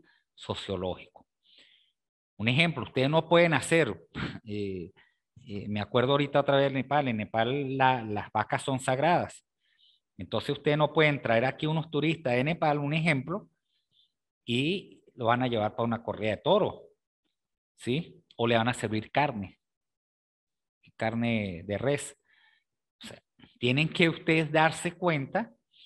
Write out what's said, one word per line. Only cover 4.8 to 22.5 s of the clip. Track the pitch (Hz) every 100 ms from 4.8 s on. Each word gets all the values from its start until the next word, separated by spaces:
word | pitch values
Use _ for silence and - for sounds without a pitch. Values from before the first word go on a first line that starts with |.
| 85 - _ _ _ - -
eh, | 101 -
me | 104
acuerdo | 104 123 127
ahorita | 143 143 147
otra | 143 139
vez | 139
de | 135
Nepal, | 127 147 135
en | 107
Nepal | 104 113 117 143 135 135
la, | 131 127
las | 110 104 95
vacas | 110 107 135
son | - 131
sagradas, | - 131 156 165 101 - _ _ _ _ _ _ _ -
entonces | 92 110 -
ustedes | 143 156 147
no | 151
pueden | 160 151 139
traer | 113 113 127
aquí | - 156
unos | 160 151
turistas | 147 151 160 127
de | 123
Nepal, | 143 165 156 147
un | 143
ejemplo, | 160 165 139 131 196 - _ _ _ _ _ _ _ _ _ -
y | 120 147 196 - - _
lo | - 113
van | 120
a | 127
llevar | 117 104 110
para | 117
una | 110
corrida | - 90 107
de | 101
toros, | 147 196 139 - - _ _ _ _ _ _ _ _ _
¿sí? | - 143 170 - _ -
O | 117
le | 117
van | 117
a |
servir | 120 110 107 101
carne, | - 143 110 92 - _ _ _ _ _ _ _ _ _ _ _ _ _ -
carne | 113 117 117 113 101 82 95
de | 101
res. | 120 143 - - _ _ _